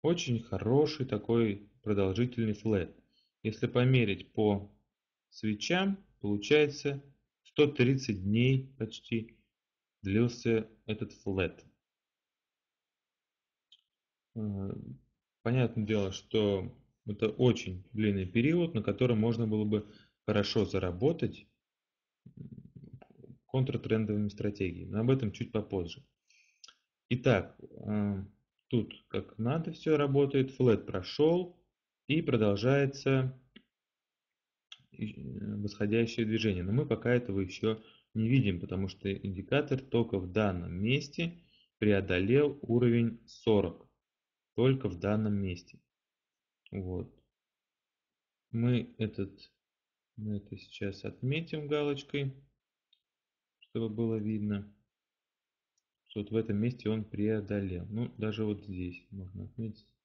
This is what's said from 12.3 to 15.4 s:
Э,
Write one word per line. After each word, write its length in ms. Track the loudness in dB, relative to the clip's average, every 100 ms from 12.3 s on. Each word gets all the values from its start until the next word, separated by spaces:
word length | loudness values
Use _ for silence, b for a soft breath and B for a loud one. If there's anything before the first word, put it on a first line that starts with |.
| _ _ _ _ _ _ _ _ _ _ _ _ _ _ -20 _ _ _ _ _
Э, 380 | -8 -6 -4 -6 -8 -12 -18 _ _ _ _